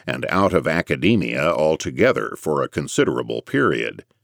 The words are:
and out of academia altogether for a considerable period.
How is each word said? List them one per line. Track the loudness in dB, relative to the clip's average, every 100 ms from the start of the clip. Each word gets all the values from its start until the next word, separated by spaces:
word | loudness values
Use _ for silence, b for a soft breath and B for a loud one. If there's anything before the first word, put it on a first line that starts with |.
| B
and | -6 -2
out | 2 4
of | 2 2
academia | 0 0 0 2 2 2 0
altogether | 0 2 2 0 -2 0 2 2 -4 -6
for | -4 -2
a | -2
considerable | -4 -4 0 0 0 -4 -6
period. | -4 0 0 0 -4 -8 -18 _